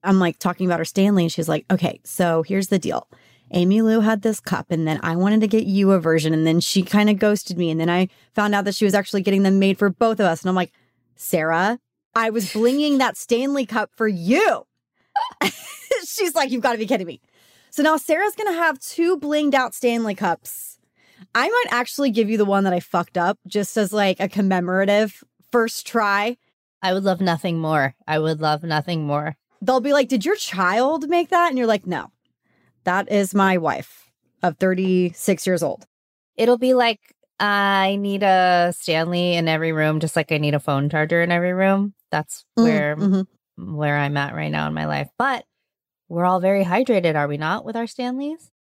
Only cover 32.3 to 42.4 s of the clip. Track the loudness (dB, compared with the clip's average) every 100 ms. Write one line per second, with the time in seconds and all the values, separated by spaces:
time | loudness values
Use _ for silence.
32.3 | _ _ _ _ _ -2 -2 0 0 0
33.3 | 2 2 2 0 -4 -8 -20 _ _ _
34.3 | _ -4 0 0 0 2 2 0 -2 -2
35.3 | -2 0 -2 -2 -6 -14 _ _ _ _
36.3 | -2 2 2 4 4 2 0 _ _ _
37.3 | _ 0 2 2 2 2 0 -2 0 4
38.3 | 4 4 4 2 -2 -2 -2 0 0 0
39.3 | 0 0 0 0 0 0 0 -2 -2 -2
40.3 | -2 0 -2 0 -2 0 0 0 2 2
41.3 | 0 0 0 2 2 -2 -8 _ -6 -6
42.3 | -14